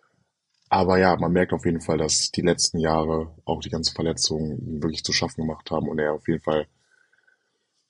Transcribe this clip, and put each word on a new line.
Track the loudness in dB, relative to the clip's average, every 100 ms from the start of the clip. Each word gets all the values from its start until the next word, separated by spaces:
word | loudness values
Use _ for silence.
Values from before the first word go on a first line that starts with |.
| _ _ _ _ _ _ _
Aber | 2 4 6
ja, | 6 4
man | 2
merkt | 2 2
auf | 0
jeden | 0 0
Fall, | 0 0
dass | 2 0 0
die | 0
letzten | 2 2 0 0
Jahre, | 2 2 2 -2 -4 -8 -6
auch | -6
die | -4
ganzen | -4 -4 -2
Verletzungen, | -2 -2 -2 -2 -4 -6 -8
ihm | -4
wirklich | -4 -4 -4
zu |
schaffen | -2 -2 -4
gemacht | -6 -6 -4
haben | -4 -2
und | -2
er | -2
auf | -2 -2
jeden | -2
Fall | 0 -2 -2 _ _ _ _ _ _ _ _ _ _ _